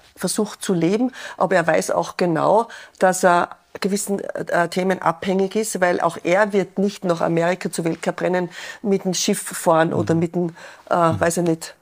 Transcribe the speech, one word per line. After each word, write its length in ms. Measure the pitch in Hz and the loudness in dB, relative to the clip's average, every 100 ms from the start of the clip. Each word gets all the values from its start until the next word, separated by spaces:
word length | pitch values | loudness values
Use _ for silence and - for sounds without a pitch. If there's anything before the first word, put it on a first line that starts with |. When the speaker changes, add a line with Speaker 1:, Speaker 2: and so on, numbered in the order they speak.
| - - | -16 -6
Speaker 1:
versucht 440 | 185 - 214 - | -4 -2 -2 -4
zu 120 | - | -2
leben, 400 | 180 165 214 254 - - - | 0 2 2 0 -4 -10 -2
aber 180 | 185 185 | 0 2
er 100 | 170 | 2
weiß 260 | 170 - | 2 2
auch 260 | - 170 - | -2 -2 -2
genau, 500 | 180 156 143 202 226 - - - | 0 2 4 2 2 -6 -20 0
dass 240 | 185 180 | 2 4
er 280 | 185 175 - - _ - | 4 4 2 -6 _ -6
gewissen, 400 | 196 202 - 196 | -2 -2 -2 -6
äh, 480 | - - 160 175 170 | -4 -8 -2 0 0
Themen 340 | 180 185 185 | 0 -2 0
abhängig 540 | - 165 202 190 190 214 | 0 -2 0 0 0 -2
ist, 240 | 220 185 | -4 0
weil 220 | 180 175 | 0 2
auch 160 | 170 - | 0 -2
er 300 | - 185 214 | 0 2 2
wird 280 | 202 180 - | 2 0 0
nicht 260 | 202 - 190 | -2 -2 -4
nach 160 | 165 | 0
Amerika 500 | 170 165 170 180 180 | 0 2 0 -2 -4
zu 140 | - 165 | -4 -4
Weltcuprennen 640 | 165 - 175 175 180 175 - - - | -4 -4 -2 0 0 -2 -6 -16 -8
mit 240 | 208 196 190 | -2 0 0
dem 80 | |
Schiff 280 | 170 - 202 | -2 0 -2
fahren 520 | - - - 160 160 | -4 -4 2 4 4
oder 220 | - 107 165 | 0 0 0
Speaker 2:
Mhm. 40 | |
Speaker 1:
mit 160 | 170 175 | 0 -2
dem, 140 | 175 170 - - - | -4 -4 -16 -20 -4
äh, 60 | 180 | 2
weiß 420 | 165 165 170 175 | 2 2 0 0
ich 60 | |
nicht, 320 | 175 160 - - | 0 0 -4 -18